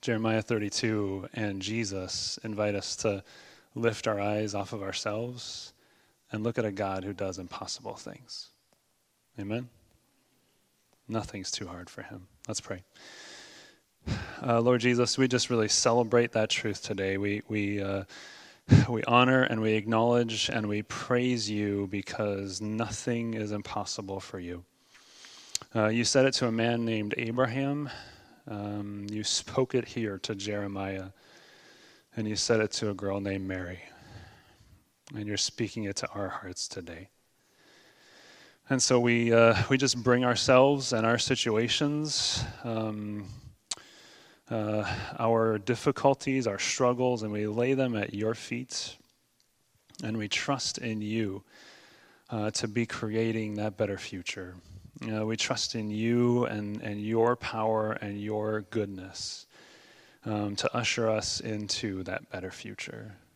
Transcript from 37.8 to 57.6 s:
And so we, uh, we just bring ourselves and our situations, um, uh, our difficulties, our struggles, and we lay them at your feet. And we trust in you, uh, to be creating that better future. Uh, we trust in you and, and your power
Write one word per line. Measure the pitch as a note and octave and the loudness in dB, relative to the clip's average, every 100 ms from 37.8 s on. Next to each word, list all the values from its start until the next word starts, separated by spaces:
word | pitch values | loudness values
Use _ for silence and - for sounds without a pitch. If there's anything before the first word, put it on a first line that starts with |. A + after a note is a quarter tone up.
| - _ - - - - - _ _ | -20 _ -20 -20 -20 -20 -20 _ _
And | C3 | 2
so | - B2+ | 6 6
we, | A#2+ A#2 A#2 | 6 4 6
uh, | A#2 A#2 G#2+ A2 | 8 10 8 4
we | C3+ | 4
just | C3+ B2 | 4 2
bring | A#2 B2 | 4 4
ourselves | B2 A#2 - B2+ C3+ C#3+ B2+ | 4 2 8 8 10 6 2
and | A#2 | 2
our | A2+ A#2+ | 4 2
situations, | - C3 A#2+ A2 A#2+ - D3 D3 D3+ - - - - - | 2 2 2 2 2 2 0 0 -2 -2 0 -2 -4 -6
um, | A#2+ A2+ A2 G#2+ G#2 G#2 G2 G#2+ - - _ - - - - - - - - | -4 -2 -2 -4 -6 -8 -10 -14 -18 -20 _ -12 -12 -20 -20 -20 -20 -20 -6
uh, | A#2 G#2 G#2+ G2+ F#2+ - - | -2 0 0 -2 -4 -6 -2
our | A2+ A2+ A2+ G#2+ | 2 4 4 2
difficulties, | G2+ A#2+ - C3+ C#3+ C3+ - C3+ A#2 | 0 0 2 4 4 4 2 0 0
our | G2 | -2
struggles, | - - B2+ B2 B2+ B2 | -2 2 2 4 2 0
and | G#2+ | -2
we | G#2 G#2+ | -2 -2
lay | G#2+ B2 | 0 2
them | C3+ C3 A2 | 2 2 0
at | G2+ | -2
your | G2+ G#2+ | -2 -2
feet. | A2+ - A#2+ C3 - - - _ _ _ _ _ _ _ _ _ - | -2 -6 -8 -6 -8 -8 -12 _ _ _ _ _ _ _ _ _ -10
And | A#2+ A2 | -6 -4
we | G#2 | -4
trust | - - C#3 - - | -4 -2 -2 -2 -6
in | B2 A2 | -6 -4
you, | G#2+ A2 G#2+ G2 - - - - - - - _ _ | -2 -2 -2 -4 -12 -20 -20 -20 -20 -20 -20 _ _
uh, | A2+ G#2+ | -4 -2
to | - A2+ | -2 -4
be | G#2 A2+ | -2 -2
creating | - A2 A2 A2+ A2+ G#2+ G#2 | -4 -2 0 0 0 -2 -2
that | G#2+ G2 | -4 -2
better | G#2 G2 | -2 -2
future. | - F#2+ F2 - F2+ F#2 - - - - A2+ | -8 -10 -8 -10 -10 -14 -18 -20 -20 -12 -6
Uh, | G#2+ G#2+ | -2 -2
we | A2 | -2
trust | - A#2+ - | -2 -2 -2
in | A#2+ G#2 | -4 -4
you | G#2+ A2+ A#2+ A#2+ B2 A#2+ | -2 2 4 4 4 2
and, | G#2+ G#2 G#2 | -2 -4 -6
and | A2 G#2 | -6 -6
your | G#2 A2+ A#2 | 0 2 4
power | B2 - A2+ | 2 -2 -2